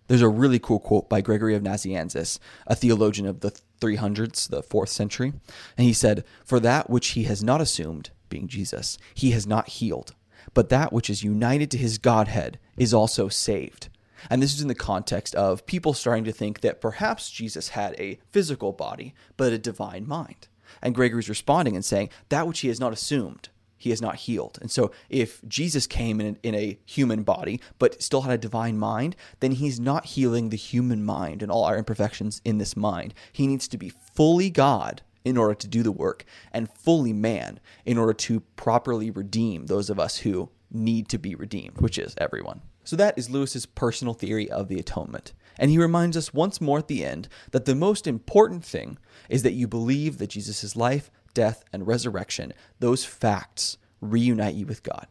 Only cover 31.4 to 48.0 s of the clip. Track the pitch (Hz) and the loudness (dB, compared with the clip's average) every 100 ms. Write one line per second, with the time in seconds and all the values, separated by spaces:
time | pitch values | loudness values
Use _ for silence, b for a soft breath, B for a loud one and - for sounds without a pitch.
31.4 | 104 107 87 107 107 107 104 - 104 - | -2 2 2 0 -2 0 -2 -2 -6 -6
32.4 | 117 107 98 - 101 87 - - B - | -2 -2 -2 -2 -2 -2 -8 -14 B -2
33.4 | 139 135 - 110 92 - - - 156 175 | 0 0 -4 -10 -12 -16 -4 4 6 6
34.4 | 190 165 139 110 55 - - _ 127 127 | 4 4 4 4 -2 -10 -16 _ 0 2
35.4 | 107 104 101 113 113 - 90 - - B | 2 2 -2 0 0 0 -2 -4 -10 B
36.4 | B 117 113 - 165 165 120 107 110 101 | B -8 -8 -2 4 4 4 0 0 0
37.4 | 50 50 - b b 117 110 107 - 113 | -4 -12 -20 b b 2 4 2 0 -2
38.4 | - - - 117 131 117 110 98 101 110 | -4 -6 2 2 2 -2 -2 -6 -4 0
39.4 | 113 82 71 98 101 98 80 - 107 90 | 0 -2 -2 -2 0 -2 -2 -2 -2 -2
40.4 | 80 _ - 113 113 113 104 107 92 87 | -4 _ -12 -2 0 0 0 -6 -6 -8
41.4 | 101 98 50 - 113 - - - 76 50 | -8 -10 -8 0 0 0 -6 -4 -6 -6
42.4 | 50 - - - - 165 208 135 120 135 | -10 -12 -18 -20 -4 2 2 2 -2 -2
43.4 | 135 123 - - 120 - 123 117 95 110 | -2 -4 -10 -4 -2 -2 -4 -4 -4 -2
44.4 | 104 - 95 92 - - - 57 - - | -2 -4 -4 -6 -6 -6 -8 -10 -14 -20
45.4 | B B 139 160 165 170 170 165 - 135 | B B 4 6 6 4 2 0 -2 0
46.4 | 190 - 151 151 151 127 65 73 - B | 0 0 0 0 0 -4 -4 -8 -12 B
47.4 | B 127 135 131 190 208 | B -2 2 2 2 2